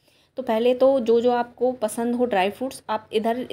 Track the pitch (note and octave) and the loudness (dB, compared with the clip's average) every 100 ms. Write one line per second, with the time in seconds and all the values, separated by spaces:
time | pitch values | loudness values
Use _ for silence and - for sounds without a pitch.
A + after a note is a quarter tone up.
0 | _ _ _ - C4 A3 A#3+ B3 C4 C4+ | _ _ _ -10 -4 0 2 4 4 4
1 | A3+ A#3 B3 A#3+ A#3+ - B3 B3+ G#3+ A#3+ | 2 2 4 0 -2 -2 -4 -2 -6 -4
2 | A#3+ A#3+ A#3+ G3+ F#3+ G3+ C4 - - G#3+ | -4 0 0 0 0 -2 -10 -10 -8 -8
3 | - A3 A3 A#3+ B3 | -4 -2 -2 -4 -6